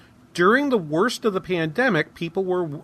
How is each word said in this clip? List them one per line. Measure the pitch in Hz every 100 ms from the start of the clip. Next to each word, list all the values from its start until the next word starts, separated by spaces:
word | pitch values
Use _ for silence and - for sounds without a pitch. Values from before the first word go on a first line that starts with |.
| - _ -
During | - 180 254 285
the | 233
worst | 156 156 233 -
of | 226
the | 185
pandemic, | 175 175 160 151 262 160 - -
people | 165 190
were | 185 180 165 143